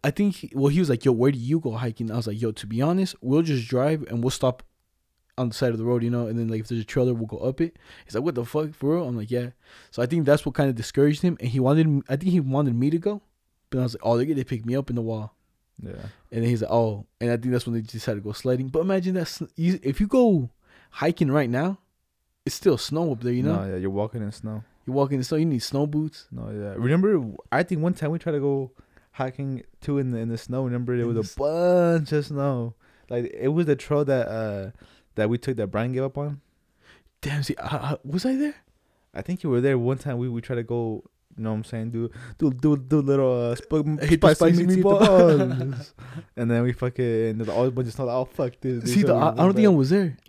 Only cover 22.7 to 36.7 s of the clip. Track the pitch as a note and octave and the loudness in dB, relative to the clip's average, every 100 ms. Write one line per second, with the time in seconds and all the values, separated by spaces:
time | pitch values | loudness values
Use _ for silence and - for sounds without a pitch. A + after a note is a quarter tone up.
22.7 | B2+ - D3+ E3+ A#2 A#2+ B2 C3+ G2+ G2 | 2 0 -2 -2 -2 -2 0 0 0 -2
23.7 | F#2 F#2+ G2 G#2+ A#2+ G#2 - A2 G#2+ - | -4 -2 -2 -4 -4 -8 -8 -10 -10 -12
24.7 | _ - C#3 C3+ C#3 B2+ D#3 E3 B2+ - | _ -4 0 0 0 -2 0 0 0 -2
25.7 | C#3 D3 D3+ D#3 - - B2 A2 G#2 G2+ | -2 0 -2 -4 -8 -16 -12 -10 -10 -8
26.7 | G2 B2 E3+ G3 F#3 A2+ - - C3+ E3+ | -4 0 2 4 2 0 -10 -4 -2 0
27.7 | E3 E3+ F#3 D3+ E3 E3+ D3 C#3 C#3 C3 | -2 -2 -2 -2 -4 -2 -2 0 -2 -4
28.7 | _ _ _ _ - C3 B2+ C#3 C3 - | _ _ _ _ -8 -6 -6 -8 -8 -12
29.7 | _ - C#3 C3 A#2 A2+ A2+ - B2+ C3 | _ -4 -2 0 -2 -4 -6 -4 -4 -2
30.7 | B2 B2 B2 A#2+ A2+ G2+ - C#3+ E3+ F3+ | -2 -2 -2 0 -2 -4 -2 -2 2 4
31.7 | F3+ E3+ E3 C#3+ D3+ D3 C#3+ C#3 B2+ A#2 | 6 6 2 2 -2 -2 -2 -2 -2 -4
32.7 | - _ _ - A#2+ A#2+ - C3 D#3+ D#3 | -8 _ _ -6 -4 -4 -2 0 2 2
33.7 | C#3 - D3 C#3 C3 A2+ A2 A2 G2+ F#2+ | 0 0 0 2 0 0 -4 -4 -6 -10
34.7 | - - _ _ - G#2+ A#2+ - A#2 G2 | -14 -20 _ _ -2 0 0 -2 -4 -2
35.7 | G#2 A#2+ B2+ C3+ C#3 D3 C#3+ _ _ _ | -2 -2 -2 -4 -4 -8 -8 _ _ _